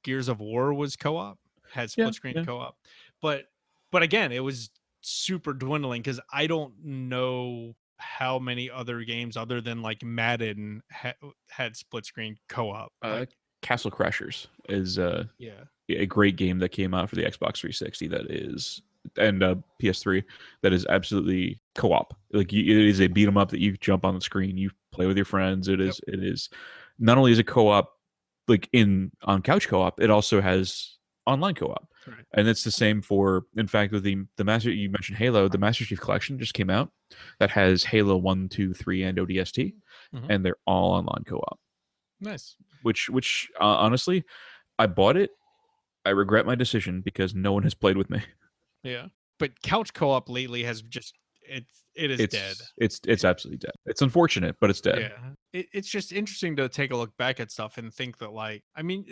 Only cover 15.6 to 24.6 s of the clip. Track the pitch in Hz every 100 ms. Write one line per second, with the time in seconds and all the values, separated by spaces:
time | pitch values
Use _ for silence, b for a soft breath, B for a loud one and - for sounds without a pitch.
15.6 | 139 _ - - 95 107 101 87 92 90
16.6 | 90 - 92 90 95 87 80 - 78 -
17.6 | - - - - 80 82 - - 69 -
18.6 | - - _ _ - - 107 98 92 92
19.6 | - - 110 92 101 95 - B B B
20.6 | 101 90 - 95 - 101 87 92 90 -
21.6 | _ - 110 82 - - _ 104 92 101
22.6 | 92 107 104 98 92 92 104 98 98 -
23.6 | 104 95 - 95 95 92 - 98 95 92